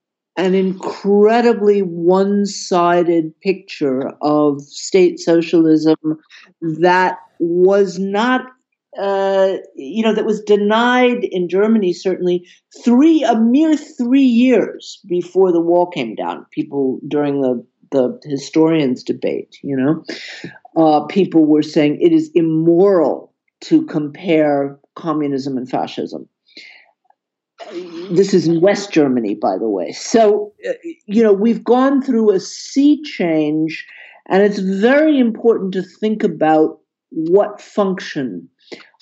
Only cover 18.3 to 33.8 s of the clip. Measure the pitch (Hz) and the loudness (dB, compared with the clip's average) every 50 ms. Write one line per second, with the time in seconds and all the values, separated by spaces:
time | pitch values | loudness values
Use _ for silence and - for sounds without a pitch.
18.3 | 143 139 - - - 160 160 160 165 160 147 127 127 127 - - - 131 - 90 | -8 -8 -8 -4 0 0 2 2 2 0 0 -2 -2 -4 -6 -8 -8 -6 -4 -6
19.3 | 67 - - - - - - 143 139 131 127 143 160 160 - - - - - - | -6 -6 -8 -12 -18 -14 -10 -6 -4 -2 0 -2 -2 -2 -6 -12 -16 -16 -16 -18
20.3 | - - - - - - _ - _ 160 160 156 151 147 - - - 196 180 - | -18 -18 -18 -18 -20 -20 _ -8 _ 0 2 2 2 2 0 -2 -2 -2 -2 2
21.3 | 170 160 156 151 151 151 151 151 - 165 147 147 147 - 175 175 160 156 156 - | 2 2 4 4 4 2 0 0 0 0 0 0 0 0 2 2 2 2 0 0
22.3 | - 175 165 160 160 160 165 165 170 170 196 202 196 170 151 123 85 65 - - | 0 0 0 0 0 0 2 2 4 4 4 4 4 2 2 0 -2 -4 -8 -16
23.3 | _ _ _ _ _ _ - - 330 311 320 - - 156 151 147 147 - 185 190 | _ _ _ _ _ _ -4 0 2 2 2 0 -4 -6 -6 -6 -8 -10 -4 0
24.3 | 160 156 151 147 143 143 139 139 143 - _ _ _ - - 165 151 156 147 143 | 2 2 2 2 0 0 -2 -4 -8 -12 _ _ _ -10 -8 -4 -4 -2 -2 -2
25.3 | 139 131 131 139 135 123 127 123 - 117 78 - - - 78 - 80 71 - - | -4 -4 -4 -6 -6 -6 -6 -6 -6 -6 -6 -6 -6 -8 -8 -8 -10 -12 -16 -16
26.3 | _ _ _ _ _ - - - - - _ _ _ _ _ _ _ _ _ _ | _ _ _ _ _ -20 -20 -20 -20 -20 _ _ _ _ _ _ _ _ _ _
27.3 | _ _ _ _ _ _ - - 185 175 180 170 165 165 180 202 180 170 196 190 | _ _ _ _ _ _ -20 -16 -14 -14 -14 -12 -14 -14 -10 -2 0 0 2 2
28.3 | 202 180 151 165 170 165 170 202 196 - - - - 160 143 135 127 123 113 98 | 2 2 2 2 2 2 2 2 2 0 -4 -2 0 2 2 2 2 0 -2 -4
29.3 | 104 104 - 110 92 90 107 110 101 92 85 76 - - - - - 226 220 208 | -4 -2 -2 -2 -2 -2 -2 -2 -2 -4 -4 -6 -10 -12 -8 0 2 4 4 4
30.3 | 214 208 208 208 - _ - 190 - - - 170 165 - _ 208 202 233 226 214 | 2 0 -2 -6 -12 _ -10 -10 -10 -10 -12 -16 -18 -18 _ -4 0 2 4 4
31.3 | 196 190 208 233 220 226 - - 240 254 262 277 285 269 269 277 233 226 220 208 | 2 2 2 0 0 -2 0 0 2 2 2 2 0 0 0 0 0 2 2 2
32.3 | 190 185 - - - - - - - 262 277 294 302 - 302 - - - 190 170 | 2 0 -2 -6 -12 -16 -18 -6 -2 2 4 4 4 2 -2 -8 -6 -4 -2 -2
33.3 | 160 156 151 151 156 156 160 160 156 - | 0 0 0 0 0 -2 -2 -4 -4 -10